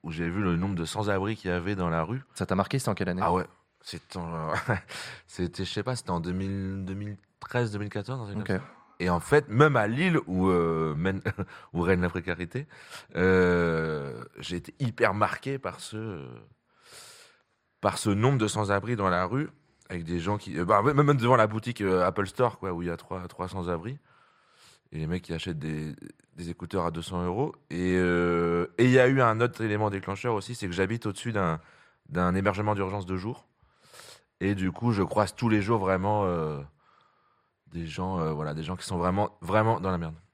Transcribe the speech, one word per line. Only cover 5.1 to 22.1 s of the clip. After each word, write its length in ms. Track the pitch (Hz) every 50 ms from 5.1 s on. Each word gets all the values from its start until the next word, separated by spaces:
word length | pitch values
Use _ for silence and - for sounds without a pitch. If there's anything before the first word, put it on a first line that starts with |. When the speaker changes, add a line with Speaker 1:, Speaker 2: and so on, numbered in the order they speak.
| - - _
Speaker 1:
c'était, 380 | _ - - 90 82 - - 95
je 60 | -
sais 120 | - 107 101
pas, 120 | 123 127
c'était 160 | 120 - -
en 80 | 90 85
deux 120 | 80 90
mille, 540 | 90 92 98 98 98 98 95 95 98 98 95
deux 80 | 92 95
mille 240 | 101 101 104 104 - _ _ _ _
treize, 320 | - - - 123 123 110
deux 80 | 101 101
mille 100 | 104 101
quatorze, 320 | - 104 98 - 131 131
un 40 | 117
truc 120 | 101 101 104
Speaker 2:
Ok. 80 | 104
Speaker 1:
comme 100 | - 95
ça. 60 | 92 - - - - _ _ _ _
Et 80 | 87 90
en 100 | 87 85
fait, 300 | - - 110 110 - -
même 260 | 104 120 151 156 139
à 120 | 123 107
Lille, 320 | 104 117 135 175 190 170 143 -
où, 200 | - 92 92 92
euh, 480 | 95 90 87 85 85 82 80 80 80 73
mène, 260 | 76 85 95 98 95 - - - - 92
<laughs> 260 | - - - - - -
où 80 | 85
règne 180 | 87 87 95 90
la 80 | 90 90
précarité, 580 | 87 92 82 92 87 82 90 85 - 127 147 _ - - - - - - - _ -
euh, 1040 | - 90 92 92 92 90 90 87 87 85 85 82 80 80 80 78 73 69 69 62 58 60 - _ -
j'ai 160 | - - 90
été 160 | 87 - - - _
hyper 340 | 135 120 110 - 117 107 95
marqué 440 | 104 104 90 - - - 135 139 135
par 220 | - 92 87 -
ce, 420 | - - - 107 110 113 95 78 67 62 60 58 53 _ _ _ _ _ _ _ _ - - - - - - - - - _ _ _ _ _ _ _ _ _ _
par 160 | - 101 -
ce 120 | - - 110
nombre 280 | 98 101 110 131 143
de 100 | 123 107
sans-abri 480 | 104 - 104 107 98 101 98 95 113 123
dans 140 | 107 101 92
la 160 | 90 87 92
rue, 240 | 90 110 135 151 - - _ _ _ _ _ _ _
avec 140 | 95 87 82
des 140 | 80 87 87
gens 180 | 82 95 104
qui, 200 | 101 - 98 -
euh, 80 | 78 87
bah, 160 | 87 107 101
même, 200 | 104 139 147 139
même 160 | 147 143 143
devant 180 | 131 113 120 131
la 100 | 120 110
boutique, 340 | 107 101 110 - 120 120 -
euh, 240 | 104 95 92 90 90
Apple 200 | 92